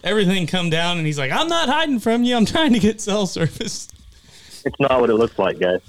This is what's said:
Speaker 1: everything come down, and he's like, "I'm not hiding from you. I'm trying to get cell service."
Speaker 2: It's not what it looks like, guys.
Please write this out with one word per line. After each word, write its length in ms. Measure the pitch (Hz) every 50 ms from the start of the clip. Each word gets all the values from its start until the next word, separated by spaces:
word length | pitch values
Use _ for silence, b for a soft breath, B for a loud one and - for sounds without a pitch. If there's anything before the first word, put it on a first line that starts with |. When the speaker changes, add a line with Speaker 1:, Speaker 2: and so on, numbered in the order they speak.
| -
Speaker 1:
everything 440 | 170 208 214 196 175 196 190 175 147
come 220 | - 185 175 170
down, 280 | 160 165 170 175 175 170
and 80 | 160
he's 140 | 151 147 143
like, 120 | 135 131
"I'm 160 | 165 247 320 330
not 220 | 339 339 320 233
hiding 300 | 277 311 320 302 269 226
from 240 | - 226 226 240 240
you. 120 | 247 247
I'm 100 | 240 208
trying 280 | - - 320 320 285 240
to 60 | 226
get 200 | 170 214 214 214
cell 260 | - 208 196 214 202 180
service." 600 | - - 165 147 - - - - - - - - - - - - B B B B B B B B B B B
Speaker 2:
It's 140 | 135 - -
not 200 | 139 135 131 127
what 100 | 120 117
it 40 | 113
looks 220 | 107 117 113 - -
like, 200 | 98 90 82 85
guys. 200 | 90 90 92 92 -